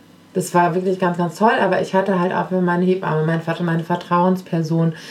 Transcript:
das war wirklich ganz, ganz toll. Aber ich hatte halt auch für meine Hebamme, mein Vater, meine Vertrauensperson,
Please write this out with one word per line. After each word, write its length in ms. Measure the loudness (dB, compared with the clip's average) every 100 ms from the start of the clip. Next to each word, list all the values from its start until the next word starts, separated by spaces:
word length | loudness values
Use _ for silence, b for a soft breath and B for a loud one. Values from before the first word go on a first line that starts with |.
| -20 -20 -8
das 200 | -6 0
war 200 | 2 2
wirklich 240 | 2 -2 0
ganz, 180 | 0 0
ganz 200 | -4 0
toll. 180 | 2 2
Aber 200 | 2 0
ich 140 | 0
hatte 260 | 0 2 0
halt 120 | 0
auch 160 | -2 -2
für 120 | 0
meine 240 | 0 2
Hebamme, 400 | 2 0 -2 0
mein 180 | 0 0
Vater, 220 | -2 -2
meine 200 | -2 -2
Vertrauensperson, 1080 | -2 -4 0 2 2 0 -2 -4 0 0 0 -2 B